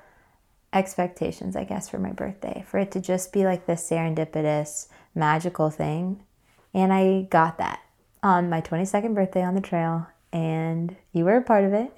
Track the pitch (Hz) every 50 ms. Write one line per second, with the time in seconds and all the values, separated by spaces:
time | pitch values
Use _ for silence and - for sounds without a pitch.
0 | - _ _ _ _ _ _ _ _ _ _ _ _ _ - 196 190 190 - -
1 | 180 175 180 - 160 170 170 - - 190 190 - 196 196 - - - - - -
2 | 190 - - - - - 196 - - - - - 190 - - 196 196 196 - 185
3 | 185 - 185 180 185 - - 202 190 190 180 175 - - 170 165 - - 165 165
4 | 165 165 160 160 160 156 - 156 156 151 151 151 151 - - - - - _ -
5 | _ _ - 165 156 151 156 160 170 180 175 - 156 156 151 - 156 151 151 165
6 | 180 185 196 202 - _ _ _ _ _ _ _ _ _ - 185 190 190 190 190
7 | 190 190 190 190 190 190 - 165 160 170 - - - - - - - _ _ _
8 | _ _ _ _ - 202 185 175 175 175 170 165 160 - 165 165 190 190 - 202
9 | 208 233 214 202 190 190 - 185 180 180 180 196 190 - 180 170 165 165 165 165
10 | 165 - _ _ _ _ - 165 160 160 160 160 160 165 165 165 170 175 190 -
11 | _ _ - 170 165 180 220 254 254 - 226 202 196 196 202 208 240 269 -